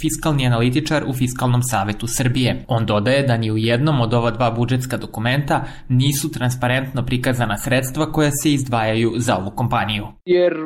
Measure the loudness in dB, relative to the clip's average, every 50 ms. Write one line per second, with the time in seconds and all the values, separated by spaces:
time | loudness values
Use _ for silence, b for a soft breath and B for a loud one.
0 | -4 -4 -4 -2 0 0 0 2 2 2 2 2 2 2 2 0 0 0 0 0
1 | 0 -2 -2 0 -2 -2 0 0 0 2 2 2 2 0 0 0 0 -2 -2 -4
2 | -6 -4 -4 -2 0 0 2 2 2 0 0 -2 -4 -2 -2 0 0 2 2 2
3 | 2 2 2 2 2 2 0 0 0 0 0 0 2 2 2 2 2 2 2 2
4 | 2 2 2 2 2 0 0 2 0 0 2 0 0 0 0 -2 -2 -4 -6 -6
5 | -8 -8 -8 -4 -2 0 0 0 0 0 0 -2 -2 B B B B 0 2 2
6 | 2 2 2 0 -2 -4 -4 -2 -2 -2 -2 0 0 0 0 0 -2 -2 -4 -4
7 | -2 -2 -2 0 0 0 0 0 0 -2 -2 -4 -2 0 0 0 0 -2 -2 -4
8 | -4 -2 0 2 2 2 0 0 0 0 0 0 0 0 0 0 0 0 2 2
9 | 2 0 0 0 0 0 0 -2 -2 -4 -4 -2 -2 0 0 0 0 0 -2 -4
10 | -6 -8 -12 -10 _ 2 2 4 4 2 2 -2 -4